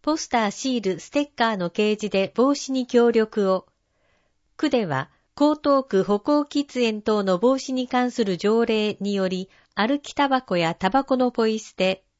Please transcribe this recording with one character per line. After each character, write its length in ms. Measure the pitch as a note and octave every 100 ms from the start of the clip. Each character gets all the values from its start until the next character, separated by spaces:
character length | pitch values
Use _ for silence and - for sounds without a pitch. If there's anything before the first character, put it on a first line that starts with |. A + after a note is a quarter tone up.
ポ 160 | - D#4
ス 120 | -
タ 180 | A#3+ G#3
ー、 40 |
シ 280 | - C4+ B3
ー 160 | G3
ル、 40 | F3+
ス 120 | -
テ 120 | C#4+
ッ 60 | C#4+
カ 180 | - A3+
ー 40 | G#3
の 120 | F3
掲 220 | - G#3+ G#3+
示 100 | G#3
で 240 | G3 F#3+
防 200 | - C4
止 180 | C#4+ -
に 140 | C4 B3
協 240 | A#3+ A#3
力 420 | A3+ A3 - G3
を。 140 | F#3 - _ _ _ _ _ _ _ _ -
区 140 | D4+
で 160 | B3 F#3
は、 240 | C3+ - _ _ -
江 160 | D4
東 300 | D4+ C#4+ C#4
区 180 | C4+ F#3+
歩 160 | F#3+ G#3
行 220 | - D4
喫 240 | D4 D4 C#4+ B3+
煙 220 | A#3 G#3+
等 200 | G#3 G#3+
の 140 | G3 F3+
防 220 | A#3 C4
止 140 | C4
に 160 | B3+ B3
関 220 | B3 B3
す 140 | B3
る 140 | G3+ F3
条 260 | G3+ A3+
例 320 | A#3 A3 G#3+ -
に 140 | G3+
よ 140 | G3+ F#3+
り、 220 | F#3 F#3+ _ _
歩 260 | - A3 C#4+
き 140 | -
タ 140 | - C#4
バ 120 | C4
コ 160 | - F3+
や 180 | E3
タ 140 | E3+ F#3+
バ 160 | C4+
コ 140 | C4+ B3+
の 120 | B3+
ポ 160 | A#3+ A3
イ 120 | A3
捨 160 | -
て、 300 | - F#3 F#3+ _